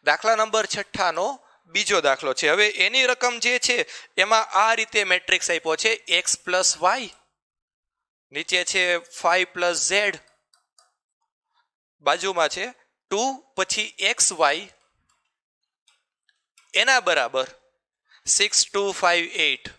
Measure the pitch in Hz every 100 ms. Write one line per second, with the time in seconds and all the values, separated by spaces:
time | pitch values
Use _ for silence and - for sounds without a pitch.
0 | 143 151 220 220 220 220 202 202 196 -
1 | 180 160 214 269 _ _ 170 180 208 196
2 | 143 135 147 127 151 175 208 190 190 247
3 | 254 247 247 240 240 247 - 240 - -
4 | - - 196 220 220 190 220 226 220 202
5 | 196 180 - 185 - 170 160 160 220 226
6 | - 170 - - - 180 185 - 175 247
7 | 220 - _ _ _ _ _ _ _ _
8 | _ _ _ 143 170 180 175 196 180 175
9 | 170 - 170 180 180 180 175 160 - 196
10 | 208 165 _ _ _ _ _ _ _ _
11 | _ _ _ _ _ _ _ _ _ _
12 | 143 175 190 175 156 185 226 - _ _
13 | _ 202 262 262 _ - 185 - 214 -
14 | 196 240 - 175 151 160 196 _ _ _
15 | _ _ _ _ _ _ _ _ _ _
16 | _ _ _ _ _ _ _ 185 240 254
17 | 180 151 120 131 131 - _ _ _ _
18 | _ _ - - 208 - - 202 202 185
19 | 180 175 170 233 151 131 -